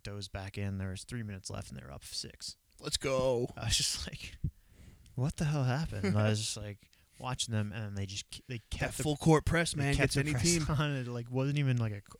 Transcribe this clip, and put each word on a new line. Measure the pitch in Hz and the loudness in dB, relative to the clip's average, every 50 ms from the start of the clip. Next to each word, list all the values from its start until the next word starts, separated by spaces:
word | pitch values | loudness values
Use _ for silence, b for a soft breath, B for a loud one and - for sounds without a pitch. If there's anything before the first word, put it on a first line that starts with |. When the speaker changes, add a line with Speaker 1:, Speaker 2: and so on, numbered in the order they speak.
| - | -12
Speaker 1:
dozed | 104 101 101 98 - | -12 -10 -8 -8 -8
back | - 101 95 98 - 101 | -8 -8 -8 -8 -6 -4
in. | 101 98 98 95 | -2 -2 -2 -2
There | 95 95 | -2 -4
was | 92 101 - | -6 -8 -8
three | - 123 120 110 | -8 -8 -6 -6
minutes | 104 101 92 - - | -6 -8 -8 -8 -8
left, | 98 104 104 - | -8 -8 -8 -10
and | 131 131 | -12 -12
they | 123 | -12
were | 123 69 | -12 -14
up | - - | -14 -12
six. | - - - - - - - - - - - _ _ _ - | -10 -10 -8 -8 -10 -12 -12 -12 -14 -14 -14 _ _ _ -12
Speaker 2:
Let's | - 151 - - | -6 -4 -2 -2
go. | - 139 135 131 127 131 127 120 123 - - - | 0 0 2 2 2 2 2 2 0 -2 -4 -4
Speaker 1:
I | 117 | -2
was | 110 - - | 0 2 2
just | 139 - - - - - | 2 0 -2 -2 -6 -8
like, | - - - - - - - - - B B B B B B B B B B B - | -10 -10 -12 -12 -8 -6 -6 -6 -6 B B B B B B B B B B B -4
"What | - 123 156 - - | -2 -2 -2 0 0
the | 175 | 0
hell | 147 151 147 131 | 0 2 2 2
happened?" | 127 123 147 165 - 104 104 98 | 2 2 0 0 -2 -4 -2 0
And | 98 95 104 | 2 4 6
I | 107 107 | 6 6
was | 107 107 | 4 2
Speaker 2:
<laughs> | 110 | 0
Speaker 1:
just, | - - 110 | -2 -4 -6
like, | 104 104 101 - - - b b b b b - | -6 -8 -10 -12 -14 -20 b b b b b -10
watching | 127 127 127 - - 117 113 | -6 -4 -2 -2 -2 0 0
them, | 107 104 104 87 | 0 0 0 -4
and | 113 110 | -6 -6
then | 101 101 | -6 -4
they | 98 98 95 | -4 -6 -4
just | 98 98 - - | -6 -8 -10 -10
k-, | - - - - | -12 -14 -10 -8
they | 127 113 | -10 -10
Speaker 2:
That | - - - - | -8 -8 -6 -4
Speaker 1:
kept | 143 127 - - | -4 -4 -2 -2
the | 135 | 0
Speaker 2:
full | 151 147 - | 0 0 4
court | - 165 156 147 - | 6 8 8 8 8
press, | - - 165 170 - - | 6 2 4 2 2 0
Speaker 1:
they | 147 139 | 0 2
Speaker 2:
man, | 139 139 | 2 4
Speaker 1:
kept | 139 | 4
Speaker 2:
gets | 135 127 - | 4 4 2
Speaker 1:
the | 139 | 2
Speaker 2:
any | 139 151 | 2 2
Speaker 1:
press | 147 123 113 | 2 2 4
Speaker 2:
team. | 170 175 165 151 139 | 4 4 4 4 2
Speaker 1:
<laughs> | 156 139 | 2 2
on. | 151 147 143 | 2 2 0
It, | 131 123 120 | -2 -2 -4
like, | 120 120 117 120 | -4 -6 -4 -2
wasn't | 123 131 131 139 143 147 | 0 0 2 2 2 4
even, | 143 131 123 120 | 4 4 4 4
like, | 117 110 104 101 - - - - | 2 0 -2 -4 -10 -14 -18 -14